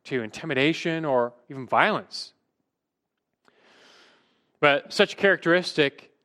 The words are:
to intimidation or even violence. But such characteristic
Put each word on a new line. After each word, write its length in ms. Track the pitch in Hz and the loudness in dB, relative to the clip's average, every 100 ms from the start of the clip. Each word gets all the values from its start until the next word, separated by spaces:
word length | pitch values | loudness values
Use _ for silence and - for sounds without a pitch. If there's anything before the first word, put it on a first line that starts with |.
to 180 | - 131 | -8 -6
intimidation 840 | 107 - 165 131 143 165 170 160 160 | -6 -10 -6 0 0 0 -4 -4 0
or 280 | 127 120 - _ | 0 0 -6 _
even 180 | 135 120 | -14 -2
violence. 640 | 117 190 160 92 - - _ _ _ _ _ _ _ _ _ _ _ _ _ _ _ - _ _ _ _ _ _ _ | 2 2 0 -8 -16 -18 _ _ _ _ _ _ _ _ _ _ _ _ _ _ _ -20 _ _ _ _ _ _ _
But 320 | 147 143 - | 2 2 -2
such 260 | - 196 - | 0 0 2
characteristic 920 | 196 180 170 175 170 - 139 - - _ | 2 2 2 2 0 0 0 -2 -16 _